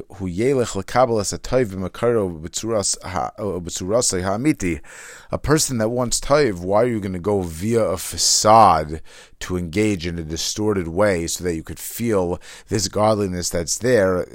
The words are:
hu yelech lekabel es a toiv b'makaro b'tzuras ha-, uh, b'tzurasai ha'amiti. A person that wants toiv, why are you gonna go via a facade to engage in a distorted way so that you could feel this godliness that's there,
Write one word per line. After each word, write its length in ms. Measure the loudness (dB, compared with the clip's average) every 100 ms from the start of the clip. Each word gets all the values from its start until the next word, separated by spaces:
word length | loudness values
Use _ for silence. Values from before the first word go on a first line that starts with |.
| -12 -8
hu 120 | -6
yelech 500 | -2 0 0 0 -4
lekabel 400 | -2 2 4 2
es 140 | -2
a 60 | -6
toiv 300 | -2 0 0
b'makaro 720 | -2 -8 -2 0 2 0 -4
b'tzuras 640 | -10 -8 -2 -2 -2 -4
ha-, 300 | -6 -6 -6 -6
uh, 200 | -6 -6
b'tzurasai 640 | -8 -8 0 0 2 0
ha'amiti. 580 | -2 0 0 0 -2 -4 -8 -18 -20 -20 -8
A 80 | -6
person 400 | 2 2 2 0
that 100 | -2
wants 300 | 0 -2 -2
toiv, 400 | 2 2 2 0
why 240 | 0 2
are 40 | 2
you 120 | 0
gonna 180 | -4 -4
go 240 | 0 0
via 420 | -2 -4 0 2
a 140 | 2 -2
facade 1040 | -6 -2 0 4 8 10 10 8 2 -8 -12 -20 -20 -14
to 180 | -6 -4
engage 480 | -2 0 0 0 -4
in 140 | -6
a 40 |
distorted 640 | -6 -6 -6 -2 0 0 -2
way 380 | 0 2 2 -2
so 180 | -4
that 120 | -4 -4
you 80 |
could 160 | -8 -12
feel 600 | -12 -6 0 0 0 -4 -10 -20 -4
this 200 | -4 -2
godliness 600 | 2 2 2 0 -2 -4
that's 300 | -4 -4 -2
there, 520 | 2 4 4 2 -2